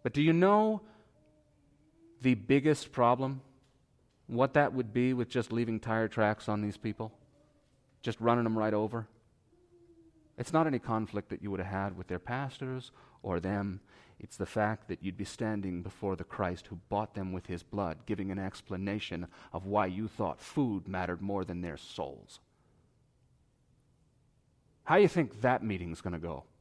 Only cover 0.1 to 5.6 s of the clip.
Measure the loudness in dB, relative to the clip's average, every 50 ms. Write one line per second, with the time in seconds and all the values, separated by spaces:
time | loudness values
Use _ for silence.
0.1 | 0 4 4 6 6 6 6 6 6 6 4 2 0 -2 -6 -14 -20 -20 _ _
1.1 | _ _ _ _ _ _ _ _ _ _ _ _ _ _ _ _ _ _ -20 -20
2.1 | _ _ 2 4 4 4 4 4 4 6 6 4 2 2 0 -8 0 4 6 6
3.1 | 6 4 2 -4 -4 -6 -10 -16 _ _ _ _ _ _ _ _ _ _ _ _
4.1 | _ _ _ -4 2 2 2 4 6 4 4 4 2 -2 -4 0 2 2 2 2
5.1 | 2 0 -2 0 0 -2 -2 0 -2 -2